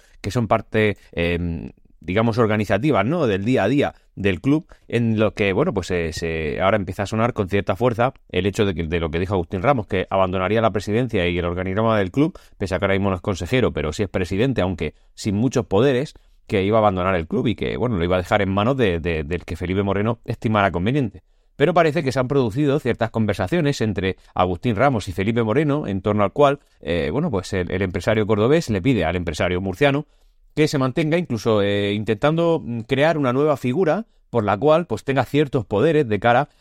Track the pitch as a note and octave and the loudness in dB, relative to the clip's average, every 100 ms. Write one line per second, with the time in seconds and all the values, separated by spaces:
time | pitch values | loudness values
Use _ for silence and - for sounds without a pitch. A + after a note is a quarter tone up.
0 | _ - G#2 B2 A2 A2+ - A2 G#2+ F#2+ | _ -10 -4 -4 0 0 0 0 0 -2
1 | _ - E2+ E2+ F2 D#2+ A#1 - _ _ | _ -4 -2 0 -2 -6 -10 -16 _ _
2 | D#2 F#2+ A#2 A2 A2 G#2+ G#2 G2+ D3+ A2+ | -4 0 0 2 2 2 0 0 2 2
3 | G#2 F3 C3+ F#2+ G2+ B2+ G2 C#3+ - - | 0 0 0 0 0 2 2 2 0 -4
4 | _ - G2 F2+ C3+ D3+ - - _ A#2 | _ -2 -2 0 0 0 -2 -20 _ -2
5 | A#2 A2 G#2+ - G2+ F#2+ E3+ G#2 F2 F2+ | 0 2 0 2 0 2 0 -2 -2 -2
6 | E2 D#2+ E2+ D#2+ D#2 - F#2+ G#2+ F#2+ F#2 | -2 -4 -4 -4 -4 0 2 2 -2 -6
7 | G2 A2 A#2 - F#2+ G2 G2 F#2+ B2 A2 | -4 0 -2 -2 -2 -2 -2 0 0 2
8 | B2 - _ F2+ G2 F#2+ G2+ E2 D#2+ F2 | -2 -2 _ -2 0 0 0 0 -2 -2
9 | D#2+ E2 F#2 G2 E2+ F#2+ G#2+ C#3 G2+ F#2 | -2 -2 -2 -2 -2 -2 0 0 -2 -4
10 | - G2 F#2+ F#2 F#2 A2 A2 G2+ G#2+ G#2+ | -2 0 0 0 0 2 2 0 -2 -2
11 | B2 G#2 F2 F2 E2+ F2 F#2 F#2+ A2+ A2 | 0 0 0 0 -2 -2 -2 0 2 2
12 | F#2+ C3 D#3 - - - F#2+ F#2 G2 G2 | 0 0 -2 -2 -20 -10 -4 -2 0 0
13 | G2 F2+ - F2+ F#2 B2+ F#2+ D#2+ D2 D2+ | 0 -2 -4 -6 -2 0 0 0 -6 -4
14 | G2 G2+ F2+ G2 C3+ A2 F#2 F2 D2+ _ | -4 -2 -4 0 0 0 -2 -2 -6 _
15 | _ - A2+ G2+ B2+ B2 G2 F#2+ C#3 B2 | _ -8 -4 0 0 0 0 2 2 2
16 | D#3 - _ _ - G#2 F#2+ A2+ G#2+ F#2+ | -4 -12 _ _ -4 0 2 4 4 2
17 | F2+ F#2 D#2+ - A#2 G2 B1 A#1 A#2+ G2 | 0 0 -2 -2 -2 -2 -4 -2 -2 0
18 | F2 F2+ F2+ G#2+ G2 G2 A2 C3+ G#2+ E2+ | 0 0 2 0 2 0 0 2 0 0
19 | E2+ D#2+ C#2+ E2+ - E2+ F2 F#2+ G2+ G2 | -2 -4 -4 -6 -6 -8 -4 -2 0 0
20 | G#2+ A#2 - A2+ A2+ G#2+ G2 F2 F#2+ C#3+ | -2 -4 -8 -6 0 2 2 0 -2 -2
21 | A#2+ F2+ _ _ _ - D3 F3 D#3+ D3 | -4 -8 _ _ _ 0 2 4 2 2
22 | C3+ C3 B2+ C#3 A#2+ A2 D3 C#3+ A#2+ A2+ | -2 -2 0 0 0 0 0 0 -2 -2
23 | A2 A#2 G#2+ G2+ F#2 F3 C#3+ C#3+ A2+ F2 | -2 0 -2 0 0 0 0 0 -2 0
24 | F#2 - - - F#2 F2 B2 G2+ C#3 A#2+ | -2 -4 -6 -2 0 0 -2 2 2 0
25 | G2+ F2+ G2 A#2 A2 A#2+ D#3 C#3+ B2 G2 | -4 -4 -2 0 0 2 2 -2 -2 -2
26 | G#2+ G#2 G2 - C#3+ C#3+ _ _ - E2+ | 0 2 0 4 2 2 _ _ -4 -2
27 | C#2+ A2 F3 G2+ - F#2+ E2+ F#2 G2 F2+ | 0 -2 -2 -4 -4 -4 -2 -2 -2 -2
28 | A#2 A2 G2+ G#2 A2+ E3 D#3 G2+ G#2+ A#2 | 0 0 2 2 4 2 2 0 2 2
29 | D#2+ F2+ E2+ D2+ F#2 F2+ F#2+ F2+ C#3+ C#3 | 0 -2 -4 -2 -2 0 -4 0 0 0
30 | D3+ _ _ _ _ - D3+ D3 C3 D3 | -6 _ _ _ _ 0 0 2 0 0
31 | D3+ E3+ E3 A2+ A#2+ G#2+ G2+ G2+ G2+ G#2 | 0 -2 -2 -4 0 2 2 0 0 -2
32 | G#2+ G#2+ D3 E3 E3+ E3 A2+ A#2 G#2+ C3+ | -2 0 0 2 0 0 -4 -10 -4 0
33 | D#3 E3 C3+ B2+ D3+ C#3 B2+ C3+ E3+ E3+ | 2 2 0 2 2 0 -2 0 0 0
34 | A3+ _ _ A#2+ G#2 G2+ C#3+ D#3 E3+ A2 | -4 _ _ -2 0 2 4 2 2 -6
35 | - C3+ A#2 C#3 D3 C3+ - G2+ D3+ D3+ | -2 -2 0 0 0 -2 -2 2 4 2
36 | B2+ G#2 A#2 A#2+ D3 _ | 0 0 4 2 0 _